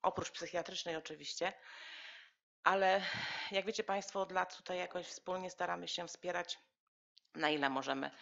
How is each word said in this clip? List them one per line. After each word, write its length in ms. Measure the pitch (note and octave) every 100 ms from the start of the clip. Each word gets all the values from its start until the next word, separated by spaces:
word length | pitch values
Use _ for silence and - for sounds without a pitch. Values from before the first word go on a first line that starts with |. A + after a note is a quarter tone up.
oprócz 300 | F#3 F#3 D#3+
psychiatrycznej 640 | - E3+ F3 F3 F#3 F3 D#3+
oczywiście, 580 | D#3 D3+ C#3+ - F3+ - - - - - - - - _ _ _
ale 380 | E3 F#3+ F#3+ G3 F3+ - - - -
jak 140 | G3 F#3+
wiecie 180 | G#3+
Państwo, 380 | G3+ G3 - G3
od 100 | F#3
lat 260 | F#3 F3+ -
tutaj 200 | - F3+
jakoś 300 | F3+ F3+ E3+
wspólnie 420 | - - F#3 F#3
staramy 380 | - F3 F3 F3
się 200 | - E3+
wspierać, 520 | - F3+ F3 F3 - _ _ _ _ _ - _ -
na 140 | D3+
ile 200 | D3+ C#3
możemy, 420 | C3+ C3+ C3+ C#3 -